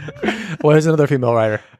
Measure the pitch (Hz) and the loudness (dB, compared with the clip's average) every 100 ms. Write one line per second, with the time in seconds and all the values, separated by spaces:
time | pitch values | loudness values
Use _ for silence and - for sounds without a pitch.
0 | - - - - 190 156 151 151 160 156 | -16 -8 -6 -6 -8 -2 2 4 4 2
1 | 143 135 120 117 110 107 - | 2 0 0 0 0 -2 -8